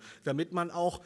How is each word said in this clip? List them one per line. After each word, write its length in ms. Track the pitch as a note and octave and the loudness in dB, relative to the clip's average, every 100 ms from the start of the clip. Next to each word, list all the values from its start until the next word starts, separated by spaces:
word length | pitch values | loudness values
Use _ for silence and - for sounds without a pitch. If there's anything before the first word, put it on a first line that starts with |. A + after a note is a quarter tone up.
| - - | -10 -6
damit 280 | D3 C#3 E3 | -2 0 0
man 200 | F3 E3+ | 0 0
auch 300 | E3+ F3 - | 2 2 0